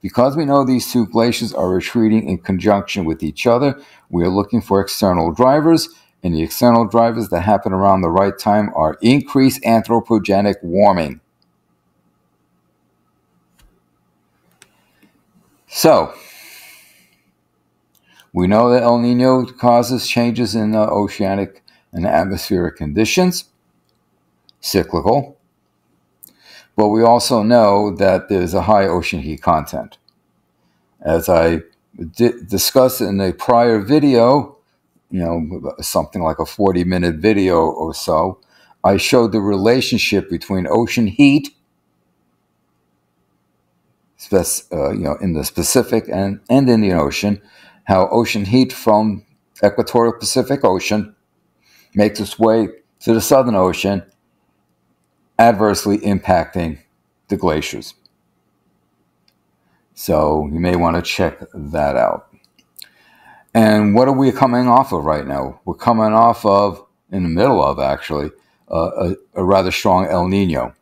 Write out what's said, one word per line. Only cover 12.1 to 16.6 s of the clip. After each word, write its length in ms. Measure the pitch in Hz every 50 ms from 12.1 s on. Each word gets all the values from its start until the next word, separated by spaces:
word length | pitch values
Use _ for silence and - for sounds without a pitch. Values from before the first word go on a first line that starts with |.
| _ _ _ _ _ _ _ _ _ _ _ _ _ _ _ _ _ _ _ _ _ _ _ _ _ _ _ _ _ _ _ _ _ _ _ _ _ _ _ _ _ _ _ _ _ _ _ _ _ _ _ _ _ _ _ _ _ _ _ _ _ _ _ _ _ _ _ _ _ _ _ _
So, 460 | - - - 160 151 104 80 73 - - - - - - - - - -